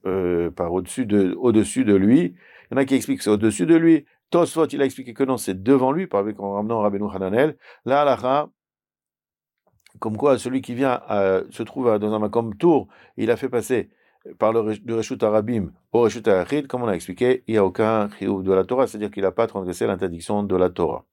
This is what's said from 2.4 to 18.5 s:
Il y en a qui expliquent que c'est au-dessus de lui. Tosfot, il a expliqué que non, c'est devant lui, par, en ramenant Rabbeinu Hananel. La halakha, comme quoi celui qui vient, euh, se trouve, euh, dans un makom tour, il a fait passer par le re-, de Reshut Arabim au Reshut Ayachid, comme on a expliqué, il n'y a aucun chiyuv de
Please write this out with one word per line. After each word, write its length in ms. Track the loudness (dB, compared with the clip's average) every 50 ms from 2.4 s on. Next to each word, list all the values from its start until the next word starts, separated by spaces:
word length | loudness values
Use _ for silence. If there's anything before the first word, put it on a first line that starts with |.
| _ -20 -20 -20 _ _
Il 20 | -2
y 20 |
en 20 | -2
a 80 | 0
qui 100 | 2 0
expliquent 240 | 0 0 -2 -6 -4
que 40 | 0
c'est 40 | 0
au-dessus 360 | 2 4 2 0 2 2 2
de 100 | 4 4
lui. 300 | 4 6 6 4 4 2 _ _ _ _ _
Tosfot, 360 | 2 2 2 2 2 0 0
il 160 | 0 0 -2
a 40 | -2
expliqué 280 | -2 -2 -6 -16 -16 -2
que 100 | -2 0
non, 140 | 0 0 -4
c'est 240 | -2 -6 -6 -4
devant 300 | 2 4 4 4 4 2
lui, 160 | 0 -2 -4 -2
par, 180 | -2 -2 -2 -2 -6 -8
en 140 | -8 -6 -4
ramenant 260 | -4 -4 -4 -2 0
Rabbeinu 260 | 0 0 0 -2 -6 -6 -6
Hananel. 420 | -4 -4 -2 2 2 2 0 0 _ _ -20 -20 _ _
La 160 | -2 0 2
halakha, 480 | 2 2 0 0 0 -2 0 0 -2 -4 _ _ _ _ _ _ _ _ _ _ _ _ _ _ _ _ _ _ _ _ _ _ _ _ _ _ _ _ _ -10
comme 180 | -8 -6 -4 0
quoi 220 | 2 2 2 2
celui 240 | 0 -4 -6 -6 -6
qui 100 | -6 -4
vient, 280 | -2 0 0 0 -2 -4 -4
euh, 320 | -2 0 2 2 2 0 0 -4
se 100 | -10 -10
trouve, 260 | -10 -10 -8 -2 0 0
euh, 120 | 2 2
dans 120 | 0 -2 -2
un 60 | -2
makom 360 | -2 -2 -2 -2 -2 -2 -8
tour, 320 | 0 2 4 4 4 0 _ _ _ -20 _ _
il 140 | -4 0 0
a 60 | 0
fait 140 | -2 -2 -4
passer 420 | -4 -4 -2 0 -2 -2 -2 -4 _ _ _ _ _ _ _ -20 -6 _
par 120 | 0 2
le 100 | 2 2
re-, 220 | 0 -2 -4 -6 -6
de 100 | -6 -4
Reshut 260 | -4 -4 -6 -4 -2
Arabim 500 | 0 2 2 0 0 0 -4 -4 -4 -6 -10 _ _ _
au 100 | 2 2
Reshut 260 | 2 2 2 0 0 2
Ayachid, 380 | 2 2 2 0 -2 -4 -4
comme 160 | -4 -6 -6
on 60 | -2 -2
a 60 | -4
expliqué, 500 | -4 -6 -10 -6 0 2 2 2 0 _
il 60 | -2
n'y 60 | 0 2
a 60 | 2
aucun 440 | 2 2 0 0 0 2 0 -2 -4 -6 -8
chiyuv 240 | -4 -4 -4 -4
de 100 | 0 0